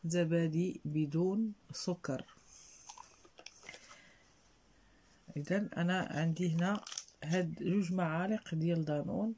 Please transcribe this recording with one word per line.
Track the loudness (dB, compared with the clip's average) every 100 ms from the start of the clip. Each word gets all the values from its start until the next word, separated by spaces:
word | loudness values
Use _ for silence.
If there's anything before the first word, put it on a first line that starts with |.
| 0
زبادي | 2 4 4 4 2 0 -2 -2
بدون | 0 2 2 2 2 0 -4 -12
سكر. | -6 -4 -4 -2 -4 -6 -20 -20 -20 -20 -20 -20 -20 -20 -20 -20 -20 -20 -18 -18 -18 -18 -20 -20 -20 -20 -20 -20 -20 -20 -20 -20 -20 -20 -20 -8 -6
إذن | 0 0 0 0
أنا | 2 2 0
عندي | 0 0 2 2 2
هنا | 2 0 -2 -10 -10 -12
هاد | 0 0 0 -2
جوج | 0 2 2
معالق | 0 0 0 0 -2 -2 0
ديال | 2 2 2
دانون | 0 0 -2 -2